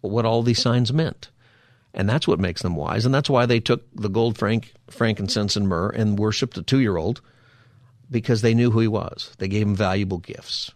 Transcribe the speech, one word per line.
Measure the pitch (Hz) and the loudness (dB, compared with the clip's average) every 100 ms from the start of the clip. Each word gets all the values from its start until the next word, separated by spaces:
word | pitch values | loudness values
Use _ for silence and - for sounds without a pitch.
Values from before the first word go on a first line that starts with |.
what | 104 110 113 | -2 0 2
all | 117 | 2
these | 117 113 | 2 2
signs | 123 123 117 | 2 2 2
meant. | 143 160 - - _ _ _ _ _ _ | 0 -2 -6 -20 _ _ _ _ _ _
And | - 98 | -2 0
that's | 143 - | 0 2
what | 85 | 0
makes | 92 - | 0 -2
them | 90 82 | -4 -4
wise. | 78 104 120 | -2 0 2
And | 135 | 0
that's | 143 | 2
why | 131 120 | 2 4
they | 117 | 2
took | - 120 - - | 2 -2 -2 -8
the | 101 | -2
gold, | 101 117 107 | 0 0 0
frank-, | 104 113 - _ - | 0 0 -4 _ -20
frankincense, | - 117 107 98 - 101 - | -2 0 0 -2 -2 -2 0
and | 98 | 0
myrrh | 85 98 | 0 -2
and | - 107 101 | 0 0 2
worshipped | 107 107 123 - | 0 0 -4 -6
a | |
two-year-old, | 82 135 120 87 82 120 _ _ _ _ _ _ _ _ _ | 0 2 2 0 -2 -6 _ _ _ _ _ _ _ _ _
because | 120 113 113 | -4 0 2
they | 113 | 4
knew | 113 120 | 4 4
who | 113 | 4
he | 113 | 2
was. | 104 - - - - | 0 -6 -10 -16 -8
They | 98 | -4
gave | 101 104 | 0 0
him | 98 | 2
valuable | 98 95 98 92 | 0 0 -2 -6
gifts. | 90 - - - - | -8 -16 -10 -10 -10